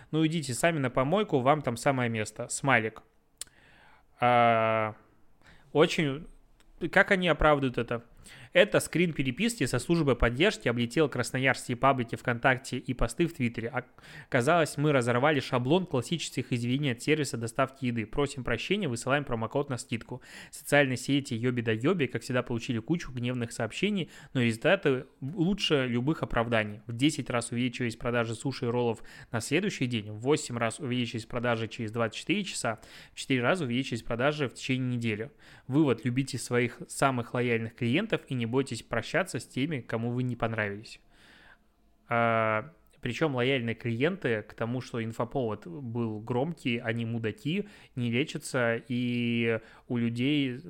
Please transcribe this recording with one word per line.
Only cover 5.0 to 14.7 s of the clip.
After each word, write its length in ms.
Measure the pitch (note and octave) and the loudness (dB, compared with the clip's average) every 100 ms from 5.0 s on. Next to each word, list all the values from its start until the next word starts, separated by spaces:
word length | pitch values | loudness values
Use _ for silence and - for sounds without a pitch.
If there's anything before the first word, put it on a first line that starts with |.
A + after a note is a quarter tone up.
| _ _ - _ - - - | _ _ -20 _ -20 -20 -2
очень, 520 | D3 E3 - D3 C#3 - - _ _ _ - F#3 | 4 4 4 -2 -2 -10 -20 _ _ _ -10 2
как 200 | F#3 G3 | 4 4
они 180 | F#3+ F3+ | 4 4
оправдывают 480 | D3 D#3 C#3+ C3 A#2+ | 4 6 4 2 -2
это? 260 | A#2+ A#2 - - - - - | -4 -4 -8 -20 -20 -20 0
Это 240 | F3+ G3+ D3+ | 4 6 4
скрин 340 | - D#3 F3+ | 2 0 0
переписки 520 | D3 C3+ A#2+ A3+ - C3 | 0 -2 0 -2 0 0
со 140 | B2 | 0
службой 340 | - E3+ C#3 | 2 2 4
поддержки 540 | A#2+ A#2+ A#2+ G3+ G3+ C3 | 4 2 4 2 2 0
облетел 400 | A#2+ A#2+ D#3+ C#3+ | 0 0 2 0
красноярские 680 | B2+ A#2+ B2+ C3 B2+ - A#2+ | 0 -4 0 2 0 -2 2
паблики 380 | C#3 B2+ A#2+ | 2 2 -2
ВКонтакте 640 | A#2+ - A#2 C3+ B2 - B2+ | -4 -4 2 2 2 -2 -8
и 160 | - | -4
посты 320 | C3 A#2+ - E3+ | -2 -2 0 -2
в 80 | |
Твиттере. 360 | - A#2+ A2+ A2+ B2+ - - - - - | 0 -2 -2 -6 -6 -8 -16 -20 -20 -2
Оказалось, 480 | C3 B2+ E3+ D3+ | 2 4 4 2